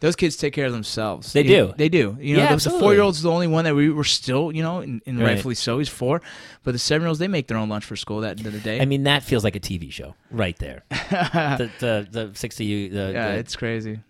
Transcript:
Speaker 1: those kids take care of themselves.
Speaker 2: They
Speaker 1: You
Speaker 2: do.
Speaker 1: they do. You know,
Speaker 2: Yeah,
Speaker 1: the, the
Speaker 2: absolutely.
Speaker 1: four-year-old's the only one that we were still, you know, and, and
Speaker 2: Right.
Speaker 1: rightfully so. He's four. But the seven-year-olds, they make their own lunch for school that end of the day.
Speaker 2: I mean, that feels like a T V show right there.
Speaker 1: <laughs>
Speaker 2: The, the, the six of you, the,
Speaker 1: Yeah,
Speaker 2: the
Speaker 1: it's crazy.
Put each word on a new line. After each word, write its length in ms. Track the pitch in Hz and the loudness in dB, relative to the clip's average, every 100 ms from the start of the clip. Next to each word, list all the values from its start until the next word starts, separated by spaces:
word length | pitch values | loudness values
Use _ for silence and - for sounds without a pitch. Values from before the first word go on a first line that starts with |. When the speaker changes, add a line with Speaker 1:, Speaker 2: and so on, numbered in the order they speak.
Speaker 1:
those 160 | 156 170 | 0 2
kids 200 | 170 - | 0 0
take 160 | 147 | -4
care 120 | 143 135 | -2 -2
of 60 | |
themselves. 640 | 117 104 - 107 87 - | -4 -6 -4 -4 -4 -2
Speaker 2:
They 80 | 143 | 2
Speaker 1:
You 60 | 147 | 8
Speaker 2:
do. 260 | 190 98 - | 8 6 2
Speaker 1:
they 100 | 156 | 2
do. 280 | 170 104 117 | 4 2 -2
You 160 | 143 156 | 2 4
know, 40 | |
Speaker 2:
Yeah, 40 | - | 6
Speaker 1:
the, 20 | |
the 60 | |
Speaker 2:
absolutely. 280 | 151 - 359 | 4 2 4
Speaker 1:
four-year-old's 400 | 202 202 202 156 | 6 6 6 2
the 80 | 170 | 0
only 160 | 170 170 | 2 2
one 180 | 160 165 | 2 2
that 100 | 143 | 4
we 160 | 151 | 4
were 120 | 151 143 | 2 0
still, 460 | - - 131 165 | 0 0 0 0
you 120 | 156 | -2
know, 160 | 160 180 | -4 -4
and, 220 | - 117 - | -6 -10 -6
and 140 | 120 | 0
Speaker 2:
Right. 80 | 117 107 | 2 2
Speaker 1:
rightfully 180 | 131 | -2
so. 240 | 117 - 123 | -4 -2 -2
He's 120 | 143 | -2
four. 320 | - 127 165 - - - - | -2 -2 -2 -4 -20 -20 -10
But 80 | - | -4
the 80 | 123 | -2
seven-year-olds, 400 | - 151 170 156 | 0 0 0 0
they 80 | 185 | 0
make 200 | 180 127 | -2 -2
their 100 | 113 | -2
own 120 | 107 | -2
lunch 160 | 104 - | -4 -6
for 100 | 104 | -12
school 260 | - 107 | -8 -6
that 180 | 107 95 | -6 -6
end 80 | 110 | -8
of 60 | |
the 60 | 104 | -8
day. 200 | 110 113 | -6 -2
Speaker 2:
I 40 | 135 | 0
mean, 180 | 139 | 0
that 180 | 139 143 | 2 0
feels 220 | - 120 | 2 0
like 120 | 104 98 | 0 -2
a 40 | |
T 180 | - 92 | -6 -8
V 140 | 76 | -8
show 240 | - 65 - _ | -12 -16 -18 _
right 260 | 113 95 85 | -4 -4 -4
there. 260 | 73 64 - | -10 -12 -8
Speaker 1:
<laughs> 20 | |
Speaker 2:
The, 800 | 131 - 190 180 170 151 131 120 - | -8 -4 -2 0 0 0 -2 -4 -4
the, 280 | 120 107 98 113 107 | -2 -2 -2 -8 -8
the 60 | 98 | -8
six 240 | 117 - | -10 -6
of 60 | 104 | -4
you, 240 | 104 98 | -2 -2
the, 220 | 101 95 | -4 -4
Speaker 1:
Yeah, 180 | 117 110 | -2 -4
Speaker 2:
the 40 | 104 | -4
Speaker 1:
it's 180 | 117 - | -6 -6
crazy. 440 | 117 113 110 107 - | -6 -6 -6 -10 -14